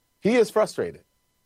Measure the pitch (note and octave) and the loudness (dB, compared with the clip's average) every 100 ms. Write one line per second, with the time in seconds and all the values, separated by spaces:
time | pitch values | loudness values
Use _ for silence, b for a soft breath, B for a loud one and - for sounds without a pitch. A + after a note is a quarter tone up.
0 | _ _ G3 B3 A3 G#3+ G#3+ - F2 D2 | _ _ 0 2 2 0 -2 -4 -8 -10
1 | _ _ _ _ | _ _ _ _